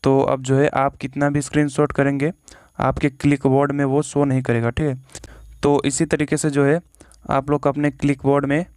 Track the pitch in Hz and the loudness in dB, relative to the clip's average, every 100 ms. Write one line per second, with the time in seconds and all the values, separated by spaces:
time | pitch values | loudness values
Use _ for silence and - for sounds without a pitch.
0 | 143 135 - 135 131 135 147 - 139 139 | 2 2 2 -2 0 2 2 0 -2 -4
1 | 135 143 143 143 143 147 147 135 147 - | -10 -2 -2 0 -2 -2 -2 0 -2 0
2 | 139 139 147 - - - _ - 123 131 | 0 0 -4 -6 -18 -20 _ -4 -2 0
3 | 147 135 143 143 139 135 143 143 139 135 | -4 0 0 2 2 2 2 0 0 0
4 | 151 143 143 131 131 117 117 - 151 131 | -2 0 0 0 0 0 0 -2 -4 -4
5 | 131 - - - - - 143 143 139 135 | -10 -20 -20 -20 -20 -4 2 2 0 -2
6 | 160 156 147 151 156 143 139 160 - _ | -2 0 -2 -2 0 2 2 0 -4 _
7 | - _ - 139 135 147 143 139 147 139 | -20 _ -2 -2 0 0 0 0 -2 -2
8 | 147 139 139 143 139 143 180 | -2 0 0 0 0 -2 -4